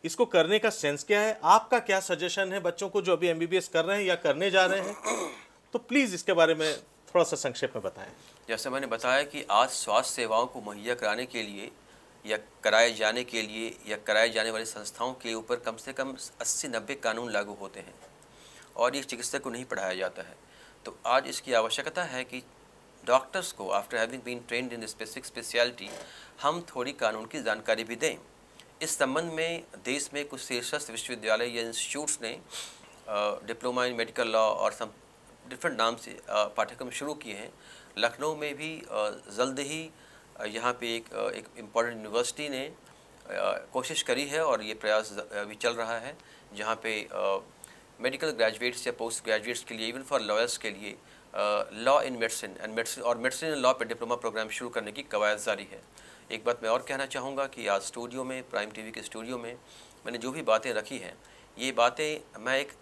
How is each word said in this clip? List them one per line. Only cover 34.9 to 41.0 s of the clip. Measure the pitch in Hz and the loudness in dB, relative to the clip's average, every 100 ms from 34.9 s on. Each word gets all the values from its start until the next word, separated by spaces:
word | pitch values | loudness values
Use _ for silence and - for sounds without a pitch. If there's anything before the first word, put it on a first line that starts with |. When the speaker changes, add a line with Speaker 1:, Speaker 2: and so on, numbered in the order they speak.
| - - - - - 123 | -8 -20 -20 -20 -20 -16
Speaker 2:
different | - 170 117 | -4 -2 2
नाम | 113 117 | 2 2
से, | - 104 - | -8 -14 -2
अ, | 104 | 2
पाठ्यक्रम | 104 - 110 120 127 | 2 0 -2 -2 -8
शुरू | - 143 | -6 -6
किए | 151 113 | -6 -8
हैं। | 101 110 - - - - - | -10 -12 -16 -20 -20 -14 0
लखनऊ | 117 - 151 156 | 0 2 -4 -2
में | 151 | -6
भी, | 139 156 160 - | -6 -8 -8 -4
अ, | 107 107 - - 101 | 0 0 -2 -10 0
जल्द | 127 131 | 0 0
ही, | 143 156 160 - - - - - | -4 -4 -8 -14 -20 -20 -20 -8
अ, | |
यहाँ | 110 110 120 | -6 0 0
पे | 123 120 | 0 -2
एक, | 117 | -4